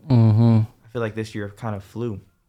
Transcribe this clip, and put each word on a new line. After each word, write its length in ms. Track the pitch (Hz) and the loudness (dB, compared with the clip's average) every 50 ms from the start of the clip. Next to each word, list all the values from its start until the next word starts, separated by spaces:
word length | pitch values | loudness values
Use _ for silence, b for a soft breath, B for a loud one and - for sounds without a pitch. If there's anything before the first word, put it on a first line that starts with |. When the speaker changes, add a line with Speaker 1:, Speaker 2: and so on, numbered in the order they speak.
| - 156 | -2 0
Speaker 1:
Mm-hmm. 500 | 127 117 113 110 107 113 117 117 113 110 110 - - _ _ | 2 4 4 4 4 4 4 4 4 2 0 -2 -8 _ _
Speaker 2:
I 40 | - | -12
feel 80 | - 123 | -8 -6
like 120 | 113 107 95 | -6 -6 -6
this 180 | 110 107 - - | -8 -10 -8 -10
year 140 | 107 104 101 | -10 -10 -10
kind 260 | 101 - 120 110 104 | -12 -12 -10 -8 -8
of 80 | 98 | -10
flew, 380 | - - - 110 120 117 101 92 - _ _ _ _ | -12 -14 -12 -10 -8 -8 -8 -10 -14 _ _ _ _